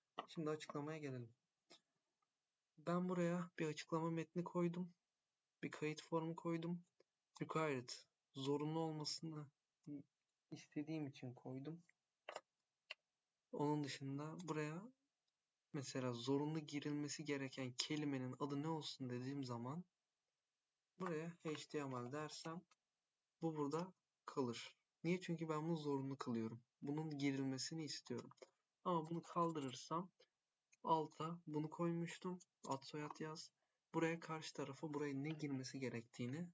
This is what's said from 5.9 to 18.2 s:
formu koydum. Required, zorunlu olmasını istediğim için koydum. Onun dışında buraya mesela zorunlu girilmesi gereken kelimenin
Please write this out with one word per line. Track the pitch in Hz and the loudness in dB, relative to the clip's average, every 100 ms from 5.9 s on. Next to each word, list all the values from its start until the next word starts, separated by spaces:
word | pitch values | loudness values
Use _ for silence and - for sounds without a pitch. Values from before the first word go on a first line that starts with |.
| 156 | -2
formu | - 165 160 165 | 0 2 2 0
koydum. | 170 170 165 175 - _ _ _ _ - | 0 0 0 -2 -6 _ _ _ _ -6
Required, | 147 156 156 131 127 - - _ _ 139 | 0 2 4 2 -2 -10 -14 _ _ -2
zorunlu | 135 143 151 160 | 2 4 4 2
olmasını | 160 156 147 - 165 156 139 _ _ _ - 143 - _ _ _ - | 2 0 -2 -2 -4 -6 -10 _ _ _ -10 -10 -10 _ _ _ -12
istediğim | 156 - 151 147 160 143 | -12 -4 -2 0 0 -2
için | - 127 | -4 -8
koydum. | 123 131 131 143 170 - _ _ _ - - - _ _ _ - - _ _ _ _ _ | -6 -6 -6 -6 -8 -12 _ _ _ -10 -10 -10 _ _ _ -12 -12 _ _ _ _ _
Onun | - 147 151 | 2 4 4
dışında | 143 - 135 139 151 165 170 | 2 -2 -2 -2 -2 -4 -2
buraya | 151 151 165 233 - _ _ _ _ _ _ _ | 0 0 -2 -8 -16 _ _ _ _ _ _ _
mesela | 151 131 135 127 | -6 -2 0 0
zorunlu | 120 123 139 151 160 | 0 4 4 4 0
girilmesi | 147 143 147 147 147 - 147 | -2 -2 0 0 -2 -2 -2
gereken | 139 135 - 127 - | -2 -2 -4 -2 0
kelimenin | - 156 147 135 | 0 0 2 0